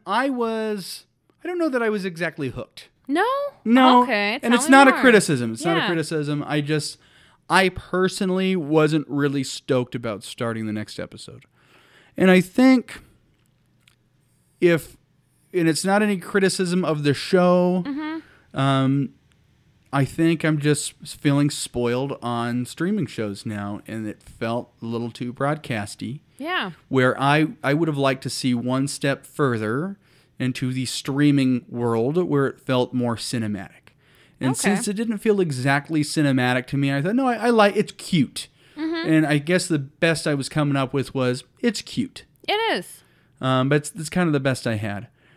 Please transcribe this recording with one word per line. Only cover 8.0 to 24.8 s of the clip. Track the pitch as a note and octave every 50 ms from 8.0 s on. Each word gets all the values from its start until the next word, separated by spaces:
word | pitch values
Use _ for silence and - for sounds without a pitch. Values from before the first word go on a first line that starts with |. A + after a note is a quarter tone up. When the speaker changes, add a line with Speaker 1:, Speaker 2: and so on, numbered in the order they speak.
| F#3 F#3 - - G#3 F#3 F#3 F#3 F#3+ F#3+ F#3+
Speaker 1:
wasn't | F3+ D3+ C#3 D#3 D#3+ D#3 D3+ D#3 D#3 C#3 -
really | C3+ C#3+ C#3+ C#3+ C#3 C#3+ B2+
stoked | - - - - - C#3 B2+ B2 - -
about | C3 A#2 A#2 G#2 F#2 -
starting | - - - B2 A#2 A2+ A2 A2 G#2+
the | G#2+
next | G#2+ G#2+ - - -
episode. | F#2 - - C#3 - - B2 A#2+ - _ _ _ _ _ _ _ _ _ _ _ _ _ _ -
And | F#3 F#3
I | F#3 F#3
think | F3 F3+ - - B3+ C4 C4 B3 - - - - - - _ _ _ _ _ _ _ _ _ _ _ _ _ _ _ _ _ _ _ _ _ _ _ _ _ _ _ _ _ -
if, | - F3 E3+ D3+ - - - _ _ _ _ _ _ _ _ _ _ _ -
and | F3+ E3 E3
it's | D#3+ D3+ -
not | F#3+ G3 G#3
any | G#3+ G#3 G#3 F3+
criticism | - - - G3+ F#3+ F#3 F3+ - F#3+ F3 F3 F#3 F3
of | C#3+ D#3+ D3+ D3
the | D3 C3+
show, | - - - - F#3 F3+ F3+ F3+ F3+ F3+ F3+ F3+ F#3 F3
Speaker 2:
Mm-hmm. | C#4+ C#4 D4 D#4 D#4 D#4+ E4 D#4 - _ _ _ _ - -
Speaker 1:
um, | C3+ C#3 C3+ C3+ C3 C3 C3+ C#3+ C#3 - - _ _ _ _ _ _ _ _ _ _ _ _ _ _ _ -
I | C#3 C#3
think | - - - E3 E3 E3+ D#3 -
I'm | D#3+ D#3 D3
just | C#3 D3+ D3 C#3+ - - - _ -
feeling | - - - - D3 C#3 C#3+ C#3+ D3
spoiled | - - - - - A#2+ A#2+ A#2+ A#2+ B2 C3+ C#3 C#3 -
on | - A#2+ A#2+ A#2+ A#2 A#2+ A#2+ B2 B2
streaming | - - - E3 F#3 G#3+ G#3+ D#3
shows | - - - A2 G#2 G2 G2 -
now, | A2+ G#2+ G#2 G2+ G2+ G#2 - - -
and | A2 A2+ A2 G#2+
it | - -
felt | _ - - - A#2+ A2+ A#2 A#2+ - - _ _